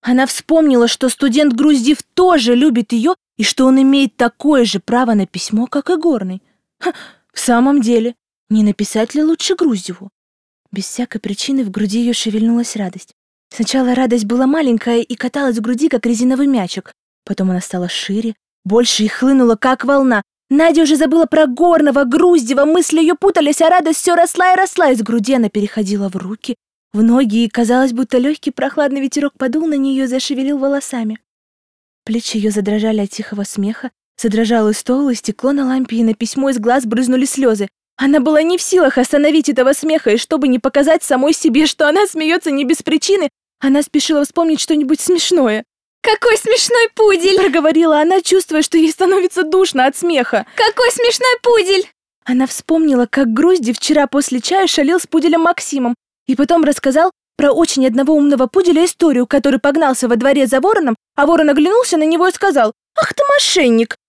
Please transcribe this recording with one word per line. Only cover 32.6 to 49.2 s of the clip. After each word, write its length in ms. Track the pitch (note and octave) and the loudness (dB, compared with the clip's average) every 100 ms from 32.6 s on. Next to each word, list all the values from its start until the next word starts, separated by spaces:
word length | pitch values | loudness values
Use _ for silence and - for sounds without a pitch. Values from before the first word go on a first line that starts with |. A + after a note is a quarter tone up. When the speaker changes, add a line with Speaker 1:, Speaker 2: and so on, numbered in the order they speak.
| G3+ G#3 A3 A3 | -2 -2 -2 -2
Speaker 1:
от 80 | G3 | -4
тихого 340 | - G#3 G#3 | -8 -10 -8
смеха, 480 | G3+ - G3 A#3 B3 _ _ _ | -8 -6 -6 -6 -12 _ _ _
задрожал 480 | A#3 G#3+ A3+ A#3 G#3+ | -4 -2 0 2 0
и 40 | |
стол, 380 | G#3+ - B3+ C#4+ | -2 -2 -2 0
и 40 | |
стекло 380 | A#3 - G#3 B3+ | -2 -6 -4 -2
на 140 | C#4+ C4 | -2 -2
лампе, 300 | C4 C4 A3+ | -2 -2 0
и 60 | |
на 120 | A3+ | 0
письмо 360 | A3 A3+ - C4+ | 0 -4 -2 -2
из 80 | B3 | -2
глаз 260 | G#3+ B3+ | 0 0
брызнули 420 | A#3+ A3+ B3+ B3+ C4+ | 0 -2 0 0 0
слёзы. 420 | - C4 G#3+ G3 _ _ - | 0 0 0 -4 _ _ -4
Она 220 | C#4 D4+ | 0 2
была 240 | C4 D4+ | 2 2
не 160 | D#4+ F4+ | 2 -2
в 40 | |
силах 360 | - F#4 D4 C4+ | 0 2 2 2
остановить 500 | B3 D4 D4 D#4 D4+ | 0 2 2 2 0
этого 240 | C4 B3+ | 0 2
смеха, 380 | - D#4 D#4 - | 0 0 0 2
и 60 | G#3+ | -2
чтобы 320 | - D#4+ C#4 | -2 -2 0
не 100 | B3 | 0
показать 460 | C4+ C#4 C#4 D#4+ | 0 0 2 0
самой 280 | - B3+ C#4 | 0 0 0
себе, 340 | D#4+ D#4+ A#3+ D#4 | 0 0 2 0
что 220 | - D4 | 0 0
она 200 | E4 G#4 | 2 0
смеётся 420 | D#4 D#4 F4 E4+ | -2 -2 -2 -2
не 140 | C#4 | -4
без 180 | B3+ D#4+ | -2 -2
причины, 460 | - D#4 - G4 D4 _ _ _ | -2 -4 0 -2 -2 _ _ _
она 220 | C4+ C#4 | 0 0
спешила 420 | D4 D4+ - D4+ | 0 -2 0 -2
вспомнить 360 | C#4+ - E4 D#4 | -2 -2 -2 -2
что-нибудь 400 | - D4+ C4+ D#4 | -2 -2 0 -2
смешное. 600 | - F4 - F4+ B3+ G#3+ - _ _ _ | 0 -2 0 0 0 -2 -8 _ _ _
Speaker 2:
«Какой 360 | - A4 A#4+ G#4+ | -2 0 2 0
смешной 500 | A4 A4+ - A#4+ A4+ | 0 0 2 2 0
пудель!» 420 | - G#4+ F#4+ F4+ F#4+ | 2 2 4 2 2
Speaker 1:
проговорила 640 | F#4+ D4+ D4+ D#4+ E4 D4+ | 2 2 2 2 2 2
она, 220 | D#4 F#4+ | 2 0
чувствуя, 400 | F4 F#4 F4 D#4 | 2 0 2 -2
что 160 | D4+ E4+ | 0 2
ей 120 | D#4 | 2
становится 520 | D#4 F4+ F#4+ | 2 0 2